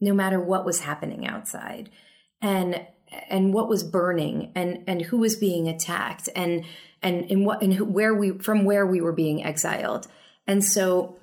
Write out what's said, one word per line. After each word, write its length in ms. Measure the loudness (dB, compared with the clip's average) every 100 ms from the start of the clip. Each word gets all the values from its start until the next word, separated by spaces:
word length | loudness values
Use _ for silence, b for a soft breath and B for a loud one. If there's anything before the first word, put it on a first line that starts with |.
no 120 | 2
matter 280 | 2 2 0
what 240 | 0 0
was 160 | 0 -4
happening 480 | -4 -6 -8 -6 -8
outside 600 | -8 -10 -12 -12 -14 -16 b b b b _
and, 480 | -2 0 0 -4 -8 _ _ -16 -4
and 240 | 2 2
what 140 | 2 2
was 160 | 0
burning 640 | 0 0 2 0 -2 -4 -6 -4
and, 260 | -4 -4 -4
and 140 | -4
who 160 | 0 2
was 180 | 2 2
being 320 | 0 0 -2
attacked 600 | -4 -4 -4 -6 -8 -8
and, 300 | -4 -2 -2 -4 B B B
and, 260 | -2 -2 0
and 140 | 2
what, 160 | 2 2
and 120 | 2
who, 100 | 2
where 300 | 2 2 2
we, 160 | 2 0 0
from 260 | 0 2
where 220 | 4 4 4
we 140 | 2
were 120 | 0
being 320 | 0 0 0
exiled. 640 | -4 -4 -2 -2 -4 -6 -8 B B B 0
And 180 | 2
so 520 | 4 4 4 2 0 -8